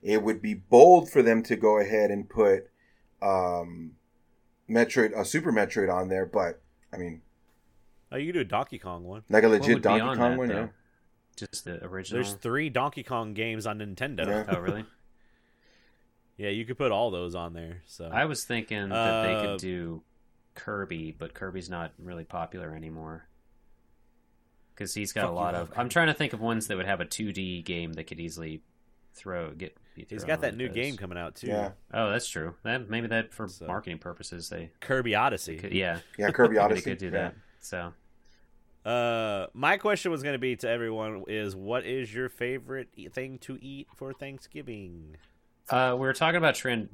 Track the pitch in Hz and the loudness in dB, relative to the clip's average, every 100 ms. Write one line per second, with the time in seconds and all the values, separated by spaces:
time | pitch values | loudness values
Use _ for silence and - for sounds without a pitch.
0 | - 107 104 107 107 98 - 120 165 180 | 0 2 2 0 -4 -6 8 12 12 12
1 | 143 143 113 113 113 113 110 107 101 107 | 8 6 6 6 2 4 6 6 4 4
2 | 104 101 98 113 104 95 - _ _ _ | 4 2 -2 4 6 6 2 _ _ _
3 | _ _ 101 95 90 87 87 85 82 - | _ _ 0 2 0 -2 -6 -12 -14 -18
4 | _ _ _ _ _ _ - 113 117 131 | _ _ _ _ _ _ 0 4 4 4
5 | 110 104 95 156 120 110 98 110 95 90 | 2 2 -2 0 2 2 2 2 2 2
6 | 92 95 92 107 87 - _ _ _ 92 | 0 0 0 0 0 -4 _ _ _ -10
7 | 87 80 - _ _ _ _ _ _ _ | -8 -10 -18 _ _ _ _ _ _ _
8 | _ 131 156 175 107 107 139 120 92 87 | _ -6 -4 -2 0 -2 -2 -8 -10 -10
9 | 87 104 - 107 113 107 - - 104 107 | -12 -14 4 8 10 8 6 6 6 4
10 | 117 113 120 127 123 101 226 - _ _ | 4 4 4 4 0 0 -4 -8 _ _
11 | _ _ _ - 101 - - 85 90 95 | _ _ _ -16 -12 -12 -10 -10 -10 -10
12 | 95 117 104 101 117 131 151 123 139 - | -6 -4 -4 -6 -4 -2 0 0 -2 -4
13 | - 123 110 104 113 110 107 107 104 92 | -6 -4 -4 -4 -4 -4 -6 -6 -8 -6
14 | 139 113 82 107 104 92 87 104 107 _ | -6 -4 -2 -2 -2 -2 -2 -6 -8 _
15 | _ _ _ _ _ _ _ _ _ _ | _ _ _ _ _ _ _ _ _ _
16 | _ _ _ - 101 104 113 123 135 104 | _ _ _ -8 -4 -4 -6 -2 0 2
17 | 117 90 87 87 85 85 82 87 - - | 0 -2 -6 -6 -8 -10 -12 -14 -18 -16
18 | 82 98 156 139 - 120 110 107 98 110 | -6 -2 -2 -4 -4 -6 -4 -6 -2 0
19 | 113 113 110 110 104 98 92 90 85 80 | 2 2 0 0 -2 -4 -6 -6 -8 -10
20 | - _ _ _ _ - - 104 98 82 | -14 _ _ _ _ -16 -8 -8 -6 -8
21 | 80 78 82 - 95 92 87 87 82 - | -10 -10 -12 -10 -10 -8 -8 -8 -8 -12
22 | 85 85 82 87 80 - 80 80 80 80 | -14 -12 -10 -8 -8 -10 -12 -12 -12 -12
23 | 80 82 - _ _ _ _ - _ _ | -14 -14 -18 _ _ _ _ -20 _ _
24 | _ _ _ _ _ _ _ - 98 104 | _ _ _ _ _ _ _ -12 -8 -6
25 | 98 107 92 85 87 87 85 - 120 175 | -6 -2 -2 -2 -2 -4 -4 -6 -2 2
26 | 160 147 151 110 113 113 110 95 92 95 | 2 0 -4 -4 -4 -2 -4 -4 -2 -2
27 | 87 - 107 98 92 87 82 85 85 82 | -4 -6 -6 -6 -6 -6 -6 -6 -6 -8
28 | 82 80 85 80 80 78 - _ _ _ | -12 -10 -10 -10 -10 -12 -16 _ _ _
29 | _ - 95 90 80 78 87 - - - | _ -18 -10 -8 -8 -10 -14 -16 -20 -20
30 | - - - 156 143 110 127 107 135 113 | -14 -10 -4 -4 -4 -6 -6 -6 -6 -6
31 | 95 87 85 - 123 104 98 98 - 110 | -10 -10 -10 -10 -6 -4 -4 -8 -8 -4
32 | 110 110 - - 80 82 110 127 107 113 | -2 -2 -4 -8 -8 -8 -6 -6 -6 -6
33 | 117 113 110 - 104 - 82 95 90 82 | -2 -4 -4 -10 -12 -12 -8 -8 -8 -10
34 | 87 85 - 87 82 85 82 - - 135 | -12 -14 -14 -14 -12 -12 -12 -14 -2 0
35 | 120 104 131 107 - 80 95 92 90 85 | 2 4 4 0 -6 -10 -4 0 0 -2
36 | - - 104 - 120 107 104 101 - 92 | -6 0 2 6 6 8 6 4 0 -6
37 | 92 85 78 - - _ - 90 85 - | -4 -4 -4 -8 -20 _ -10 -8 -8 -12
38 | _ _ - _ _ _ _ _ 104 120 | _ _ -20 _ _ _ _ _ -4 -2
39 | 120 117 110 101 90 113 147 123 214 208 | 0 -2 -2 -4 -6 -4 0 0 0 0
40 | 185 160 143 135 127 120 120 117 117 110 | -2 -4 -4 -4 -4 -4 -2 -2 -2 -4
41 | 110 101 - 107 104 95 98 123 107 131 | -6 -8 -6 -6 -6 -6 -6 -4 -4 -6
42 | 117 110 127 - 123 131 123 135 120 - | -6 -6 -8 -4 -6 -6 -8 -12 -12 -16
43 | - - 131 131 - 127 131 139 131 - | -14 -12 -12 -12 -14 -14 -14 -16 -18 -14
44 | 135 135 139 135 - - 147 107 92 85 | -14 -12 -14 -16 -16 -16 -12 -12 -14 -16
45 | 78 78 _ _ _ _ - 127 127 123 | -18 -20 _ _ _ _ -2 2 2 2
46 | 135 131 165 175 160 - 127 117 104 | -2 0 2 4 2 2 -2 -2 -4